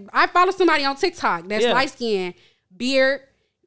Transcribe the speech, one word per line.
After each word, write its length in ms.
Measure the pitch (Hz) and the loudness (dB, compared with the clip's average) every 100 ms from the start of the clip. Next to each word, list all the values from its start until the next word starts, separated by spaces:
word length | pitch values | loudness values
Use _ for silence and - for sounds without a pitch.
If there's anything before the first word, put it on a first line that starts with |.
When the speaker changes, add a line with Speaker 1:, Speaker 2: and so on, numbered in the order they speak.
| 196 | -4
Speaker 1:
I 140 | 247 359 | 0 2
follow 260 | 349 359 | 4 2
somebody 320 | 370 349 302 | 2 2 2
on 120 | 277 269 | 0 -2
TikTok 520 | 254 - 233 175 175 | -4 -2 -4 -4 -4
that's 160 | 214 | -2
Speaker 2:
Yeah. 80 | 240 | 0
Speaker 1:
light-skinned, 640 | 233 277 - 233 196 180 - _ _ _ 185 | 0 -2 -4 -4 -4 -4 -10 _ _ _ -8
beard, 460 | 247 269 262 277 - _ _ _ | -2 0 0 -2 -10 _ _ _